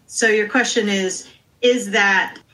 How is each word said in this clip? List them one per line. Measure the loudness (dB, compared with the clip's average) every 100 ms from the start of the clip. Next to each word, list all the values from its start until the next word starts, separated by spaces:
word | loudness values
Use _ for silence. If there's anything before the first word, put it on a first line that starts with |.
| -14
so | -2 0
your | 2 0
question | 0 0 0 0
is, | 0 -2 -6 -14 -20 _ _
is | 0 0 0
that | 0 2 2 -2 -8 _